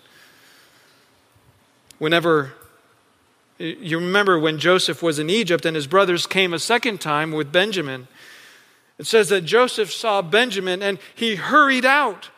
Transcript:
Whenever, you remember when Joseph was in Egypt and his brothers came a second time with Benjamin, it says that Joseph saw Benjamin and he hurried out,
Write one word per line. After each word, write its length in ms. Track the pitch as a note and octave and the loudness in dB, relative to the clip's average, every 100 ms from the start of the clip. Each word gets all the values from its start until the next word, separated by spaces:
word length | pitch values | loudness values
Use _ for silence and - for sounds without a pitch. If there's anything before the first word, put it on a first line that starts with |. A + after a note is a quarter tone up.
| _ _ - _ _ _ _ _ _ _ _ _ _ _ _ _ _ _ _ - | _ _ -20 _ _ _ _ _ _ _ _ _ _ _ _ _ _ _ _ -6
Whenever, 560 | D#3 E3+ E3+ D#3 C3+ - - _ _ _ _ _ _ _ _ - | 0 0 2 0 0 -10 -20 _ _ _ _ _ _ _ _ -12
you 400 | D#3+ C#3+ F#3+ E3 | -10 -10 -6 -6
remember 400 | F3+ G3 G3+ E3+ | -2 0 2 2
when 200 | D#3+ D#3 | 2 0
Joseph 440 | D#3+ F#3 - D#3+ | 2 2 2 -2
was 160 | E3+ D3 | -2 -2
in 100 | D3+ | 0
Egypt 380 | G#3+ G3 E3+ E3 | 0 0 0 0
and 100 | D#3+ | -4
his 100 | C#3 | 0
brothers 400 | F#3+ G3 F3 - | 2 2 0 -2
came 280 | F#3 F#3+ | 0 0
a 40 | E3 | -2
second 420 | - A#3 B3 G3 | 0 0 0 -4
time 320 | D#3+ D3 D#3+ | -2 -2 -2
with 200 | D#3 C#3+ | -4 0
Benjamin, 560 | E3+ G3+ F#3+ D3 C3 B2 - - - - - _ _ _ - | 0 0 -2 -6 -8 -14 -20 -20 -20 -20 -20 _ _ _ -14
it 80 | D3+ | 0
says 220 | A3+ G3 | 2 4
that 140 | G3 | 0
Joseph 500 | D#3+ G#3+ B3 B3 G3 | 2 2 2 0 -6
saw 300 | - A3+ G3+ | -4 -2 -2
Benjamin 600 | F3 G#3 B3 F#3+ F#3 F3+ | 0 0 0 -2 -4 -4
and 160 | G3+ G3 - | -4 -6 -8
he 220 | - A#3 G3+ | -6 -4 -4
hurried 480 | D3+ C#4 C#4 C4 | 2 4 4 4
out, 440 | B3+ C#4 C4+ F3+ - | 2 2 0 -4 -14